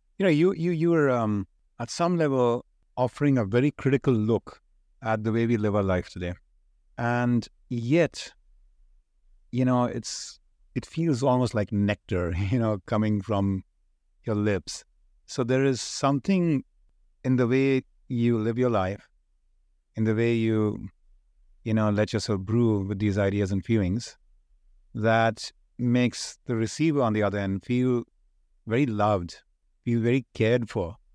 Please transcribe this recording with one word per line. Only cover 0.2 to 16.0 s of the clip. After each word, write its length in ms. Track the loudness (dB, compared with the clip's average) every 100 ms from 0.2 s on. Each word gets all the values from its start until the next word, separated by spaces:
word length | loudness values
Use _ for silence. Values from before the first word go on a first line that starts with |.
know, 60 | 2
you, 220 | 4 2
you, 180 | 2 -2
you 180 | 0 2
were, 200 | 2 2
um, 360 | 2 0 -2 -4 _ _ _
at 120 | -12
some 260 | -4 -2 0
level 480 | 0 2 2 0 -4 _ _ -4
offering 420 | -4 0 2 2
a 60 |
very 260 | 2 2 0
critical 420 | 0 0 2 2
look 480 | 0 2 0 -2 -20 _ _ _ _
at 200 | -4 -2
the 80 | 0
way 160 | 0 2
we 100 | 2
live 200 | 2 0
our 60 |
life 260 | 2 0 -2
today. 260 | -8 -8 -8 _ _ _ _ _ -6
And 500 | -2 0 0 0 -2 _ _
yet, 640 | -8 0 2 2 -2 -16 -18 _ _ _ _ _ _ _ _ _ _ _
you 120 | -2
know, 200 | 0 2
it's, 560 | 0 -4 -10 -12 -14 -18 _ _ _
it 100 | -10
feels 380 | -8 -4 -2 0
almost 320 | 2 2 2
like 160 | 0 -2
nectar, 640 | 0 0 -2 -2 -2 -2 -2
<laughs> 80 | -2
you 80 | 0
know, 240 | 0 -2 -2
coming 340 | 0 0 0
from 420 | -2 -2 0 -2 -6 _ _ _ _ _
your 100 | -4
lips. 500 | -2 0 -2 -4 -16 -18 _ _ _ _
So 180 | -6
there 200 | 0 2
is 160 | 2 0
something 840 | -6 -2